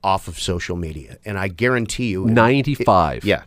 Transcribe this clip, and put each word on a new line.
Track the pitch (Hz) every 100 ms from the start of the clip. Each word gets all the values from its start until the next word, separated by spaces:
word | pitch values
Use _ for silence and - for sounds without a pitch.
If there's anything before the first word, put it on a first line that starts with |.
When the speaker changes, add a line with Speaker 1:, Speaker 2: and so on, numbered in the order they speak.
Speaker 1:
off | 98 95 -
of | 85
social | - 90 - 87
media. | 82 76 - 127
And | - 101
I | 95
guarantee | 85 120 127 110 - 123
you | 92 104
Speaker 2:
Ninety-five. | 117 113 139 135 139 - 95 80 62
Speaker 1:
Yeah. | 101 80